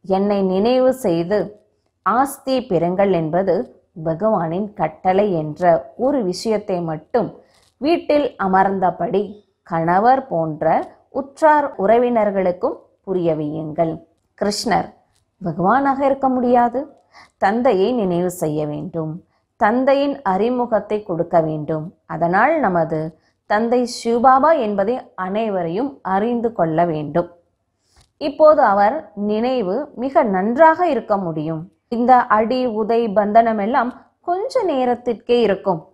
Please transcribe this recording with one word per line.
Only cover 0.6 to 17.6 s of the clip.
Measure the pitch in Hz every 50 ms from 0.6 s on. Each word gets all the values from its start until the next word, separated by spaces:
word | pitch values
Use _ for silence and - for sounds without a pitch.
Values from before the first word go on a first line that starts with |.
| 208 240 254 254 254 262
செய்து | 254 254 - 196 165 170 170 175 214 208 170 - - _ _ _ _ _ _ _ _ _
ஆஸ்தி | _ - - 254 269 277 - - _ 269 262 254 240
பெறுங்கள் | - 185 156 165 175 185 190 202 202
என்பது | 185 165 160 156 160 180 196 185 165 190 247 - - _ _ _ _ - 156
பகவானின் | 165 160 160 208 220 220 180 165 160 165 190 214 202
கட்டளை | - - 160 156 - - - 185 185 196 214 208
என்ற | 180 160 151 151 151 160 180 175 165 156 - - -
ஒரு | - 233 262 294 269 208
விஷயத்தை | 180 180 - - 226 214 208 214 - 190 175
மட்டும் | 175 165 156 156 - _ - 240 185 - - - _ _ _ _ _ _ _
வீட்டில் | _ - 202 233 - - - - 196 285 - - -
அமர்ந்தபடி | 196 190 185 190 190 196 196 190 185 175 175 - 175 170 170 196 208 196 - - _ _ _ _
கணவர் | _ - 170 165 160 170 175 190 214 240 262 254 254
போன்ற | - 175 165 160 160 151 156 160 160 180 254 - - - _ _ _
உற்றார் | - 262 277 269 - - 311 302 302 294 285 277 - -
உறவினர்களுக்கும் | 190 202 226 233 254 247 240 226 208 208 190 196 185 180 175 180 - 285 - - _ _ _ _
புரிய | _ 196 185 180 170 170 156
வையுங்கள். | 156 151 147 156 160 160 151 151 165 165 165 165 160 - _ _ _ _ _ _ -
கிருஷ்ணர் | 202 202 208 - - 233 180 165 - - - _ _ _ _ _ _ _ _ _ 185
பகவானாக | 180 147 175 170 190 226 269 277 277 269 269
இருக்க | 285 269 277 277 269 262
முடியாது. | 254 254 247 240 247 240 240 240 233 262 302 320 - _ _ _ _ - - _ _ _
தந்தையை | 214 190 214 240